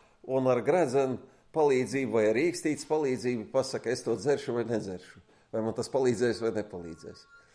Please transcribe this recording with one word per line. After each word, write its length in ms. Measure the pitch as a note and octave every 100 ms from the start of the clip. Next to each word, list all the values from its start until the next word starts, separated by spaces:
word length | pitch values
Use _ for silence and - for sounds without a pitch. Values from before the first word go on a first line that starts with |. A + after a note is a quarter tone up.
| _ _
un 240 | - C3 B2+
ar 120 | B2 A#2
gredzenu 540 | F3+ D3 C3+ C3 A#2+ - _ _
palīdzību 640 | D#3+ D3 B2+ A#2 C3+ B2+ A2
vai 80 | G#2+
ar 80 |
rīkstītes 540 | A2 E3+ E3+ D#3+ C#3+ -
palīdzību 600 | D#3 C#3+ B2 B2 B2 G#2
pasaka, 400 | C3 B2+ A2+ A2+
es 120 | B2+
to 140 | - A2+
dzeršu 380 | B2+ C#3 - A#2+
vai 80 | A2+
nedzeršu. 560 | A2+ G2 F2+ - - - _ _
Vai 100 | A2+
man 120 | A2
tas 160 | G#2+ A#2
palīdzēs 520 | C3+ C3 A2 A#2+ A2
vai 100 | A2+
nepalīdzēs. 680 | A2 G#2 F2+ E2+ E2 - - - - _